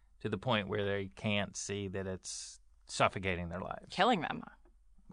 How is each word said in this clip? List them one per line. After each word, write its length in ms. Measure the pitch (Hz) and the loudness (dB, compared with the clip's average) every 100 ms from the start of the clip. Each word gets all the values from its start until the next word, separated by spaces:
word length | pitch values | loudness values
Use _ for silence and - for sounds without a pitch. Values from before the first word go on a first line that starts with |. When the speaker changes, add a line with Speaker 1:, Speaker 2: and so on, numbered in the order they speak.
| _ - | _ -8
Speaker 1:
to 80 | 110 | -4
the 100 | 101 | -2
point 300 | 127 110 98 | 2 2 2
where 160 | 104 | 0
they 260 | 101 101 98 - | 0 0 -4 -4
can't 400 | 110 104 95 - | 0 2 0 -4
see 320 | - 101 98 | -4 -4 -2
that 180 | 95 95 | -2 -4
it's 540 | 92 - - - - - - - | -6 -8 -10 -12 -16 -20 -20 -6
suffocating 640 | - 113 107 95 87 87 | 4 4 4 0 0 -2
their 120 | 87 | -4
lives. 280 | - - - | -6 -8 -4
Speaker 2:
Killing 300 | - 277 196 | 4 6 6
them. 220 | - - - - - - - - - | 2 -4 -10 -16 -20 -20 -20 -20 -12